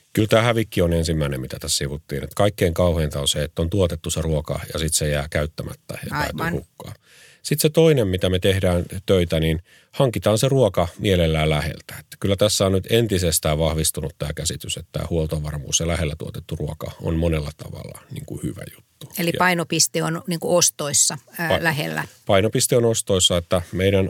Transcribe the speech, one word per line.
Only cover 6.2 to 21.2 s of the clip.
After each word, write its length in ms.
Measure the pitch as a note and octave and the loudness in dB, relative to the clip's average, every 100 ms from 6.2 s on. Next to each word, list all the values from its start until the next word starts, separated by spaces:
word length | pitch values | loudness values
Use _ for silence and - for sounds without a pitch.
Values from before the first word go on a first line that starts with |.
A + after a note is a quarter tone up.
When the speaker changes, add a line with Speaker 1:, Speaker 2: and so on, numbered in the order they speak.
| D3 D3+ | -4 -4
Speaker 2:
Aivan. 140 | E3+ | -4
Speaker 1:
hukkaan. 400 | D3+ - _ - - _ - - _ | -4 -8 _ -18 -18 _ -20 -20 _
Sit 160 | - D3+ | -4 0
se 100 | D#3 | 2
toinen, 380 | D#3+ D#3+ C#3 G2 | 6 6 6 2
mitä 220 | F#2 F#2 | 2 0
me 100 | F2+ | 2
tehdään 440 | G2+ F#2 F2+ F2 - F#2+ - | 2 2 2 2 0 -8 2
töitä, 340 | F#2+ E2 D#2+ | 2 4 2
niin 200 | D#2+ D#2+ - - _ | 2 0 -4 -20 _
hankitaan 460 | - C3+ G2+ G#2 G#2+ | 0 0 2 2 2
se 120 | C3 | 2
ruoka 380 | C3+ G#2+ F#2 E2+ - | 4 4 2 -2 -2
mielellään 500 | G#2+ F2+ D#2+ D#2 D#2 | 2 4 4 2 2
läheltä. 460 | D2+ D2+ - - - | 2 -2 -6 -14 -18
Et 60 | - - | -18 -6
kyllä 160 | G2 F#2+ | -2 2
tässä 300 | G#2 - F#2+ | 2 2 2
on 60 | |
nyt 160 | F#2+ - | 2 2
entisestään 680 | A2+ A2 F#2 F2 - D#2 D#2 | 2 2 2 2 0 0 2
vahvistunut 560 | D#2+ D#2+ D#2 - - - | 0 0 -2 -2 -10 -8
tää 140 | D2 D2+ | -8 -6
käsitys, 420 | D#2 C#2+ - D2+ | -6 -6 -8 -10
että 120 | D#2 | -8
tää 160 | D#2+ D#2+ | -8 -2
huoltovarmuus 720 | E2 D#2 D#2 D2+ D2+ C#2 - | -2 -2 -4 -4 -8 -4 -2
ja 80 | E2 | 0
lähellä 280 | D#2+ D#2 D#2 | -2 -2 -4
tuotettu 380 | - - - D#2 | -10 -12 -10 -6
ruoka 360 | D2 - - - | -6 -6 -12 -6
on 140 | F2+ E2 | -2 0
monella 360 | E2+ D#2 D2+ - | 0 0 -4 -10
tavalla 420 | - - - - - | -14 -14 -14 -18 -16
niin 140 | - - | -14 -10
kuin 140 | - | -8
hyvä 180 | - - - | -8 -8 -14
juttu. 120 | - _ _ - - | -18 _ _ -14 -4
Speaker 2:
Eli 120 | E3+ | -4
Speaker 1:
Ja 40 | - | 2
Speaker 2:
painopiste 640 | F3+ E3+ D#3+ D#3+ - E3 | 2 2 -2 -2 -2 -2
on 200 | D#3+ E3 - | -4 -4 -6
niin 120 | E3 | -6
kuin 180 | - F3 | 0 2
ostoissa, 600 | - - C#3+ C#3 - D3+ | 2 0 -2 0 0 -2